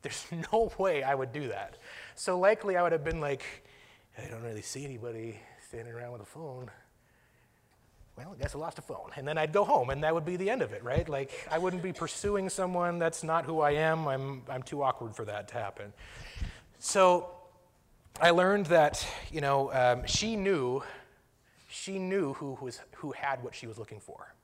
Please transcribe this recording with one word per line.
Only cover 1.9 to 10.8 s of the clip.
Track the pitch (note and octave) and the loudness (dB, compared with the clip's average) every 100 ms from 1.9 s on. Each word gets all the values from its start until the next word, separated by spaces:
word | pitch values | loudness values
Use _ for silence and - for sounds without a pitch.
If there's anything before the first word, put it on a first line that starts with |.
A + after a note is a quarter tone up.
| - - | -18 -18
So | - - F3+ | -8 -2 4
likely | F#3 G#3+ G#3 F3+ | 6 6 4 2
I | |
would | F3 | 4
have | E3 | 4
been | D3 E3 | 0 -2
like, | D3 C#3 - - - - - - _ - | -2 -2 -6 -14 -18 -20 -20 -20 _ -16
I | G#2+ | -12
don't | A2+ | -10
really | A#2 G#2+ | -8 -8
see | G#2+ - | -8 -10
anybody | C#3+ B2+ A#2 A2+ A2+ G#2+ - - - | -10 -10 -10 -8 -8 -10 -16 -20 -16
standing | A#2+ A#2 | -14 -12
around | A#2 A#2+ | -12 -12
with | B2 | -12
a | G#2 | -14
phone. | D3 D#3+ B2+ B2 - _ _ _ _ _ _ _ _ _ _ _ _ - - | -14 -12 -12 -14 -16 _ _ _ _ _ _ _ _ _ _ _ _ -20 -18
Well, | C#3+ G3 | -16 -8
I | |
guess | C#3 | -6
I | C#3 | -6
lost | D#3+ - | -8 -10
a | |
phone. | - B2+ - - | -10 -10 -10 -10
And | C3+ | -4
then | D#3 | 0
I'd | D#3 | 2
go | D#3 | 4
home, | D#3 F3+ B2+ | 6 4 4
and | C3+ | 2
that | D#3 | 2
would | E3 D#3 | 2 0
be | F3+ | -2
the | F#3+ | 0
end | B3 | 0
of | C#3 | -2
it, | G2+ | -4